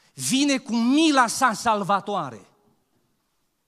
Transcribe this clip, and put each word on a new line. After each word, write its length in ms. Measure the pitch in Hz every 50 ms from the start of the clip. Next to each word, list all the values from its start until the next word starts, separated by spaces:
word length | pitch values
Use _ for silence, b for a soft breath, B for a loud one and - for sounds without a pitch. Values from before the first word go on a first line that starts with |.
| _ _ _
Vine 440 | 135 131 135 214 262 285 285 269 247
cu 180 | - - 220
mila 500 | 233 233 240 269 302 330 320 285 269 240
sa 260 | 208 - - 262 247 214
salvatoare. 880 | - - 233 220 202 202 165 202 190 190 208 202 180 151 131 117 101 - _ _ _ _ _ _ _ _ _ _ _ _ _ _ _ _ _ _ _ _ _ _ _ _